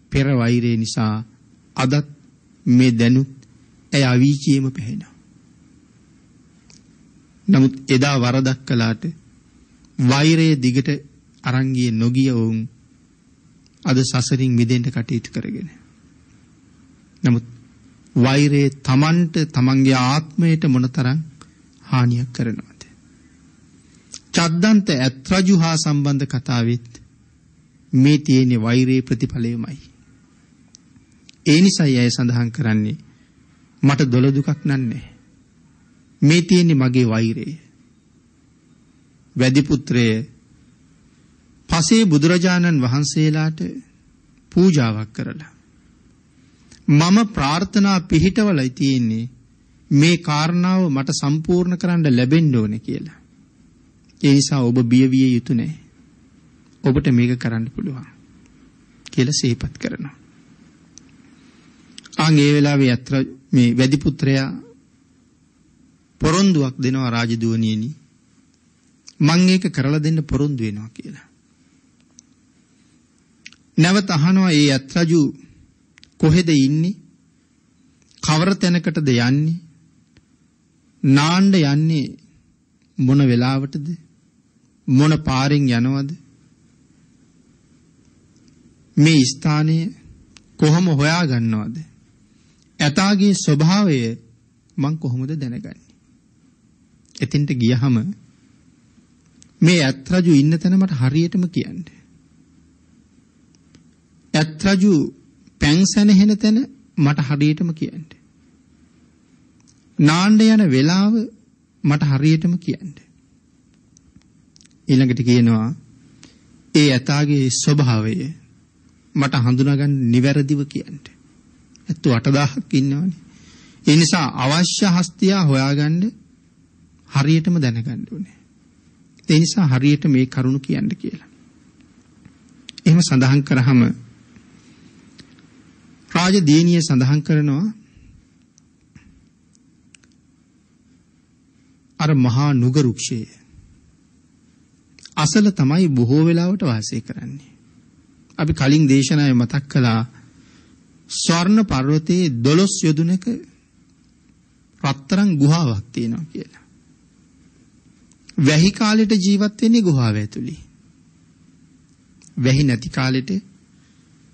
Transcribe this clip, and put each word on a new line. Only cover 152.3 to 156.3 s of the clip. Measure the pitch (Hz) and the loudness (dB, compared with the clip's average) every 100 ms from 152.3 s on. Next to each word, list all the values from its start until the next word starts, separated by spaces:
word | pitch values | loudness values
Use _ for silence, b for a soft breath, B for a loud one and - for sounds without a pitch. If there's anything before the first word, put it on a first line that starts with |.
| 117 | 0
දොළොස් | 123 160 196 - | 2 2 2 0
යොදුනක | 160 151 165 185 - - - _ _ _ _ _ _ _ _ _ _ _ _ - | -2 0 0 -2 -4 -8 -12 _ _ _ _ _ _ _ _ _ _ _ _ -8
රත්තරන් | 139 135 - 190 202 156 | -6 -6 -4 0 0 2
ගුහාවක් | 143 165 143 101 - | 2 2 0 -4 -8
තියෙනවා | - 117 233 | -8 -6 -6
කියලා. | 156 | -10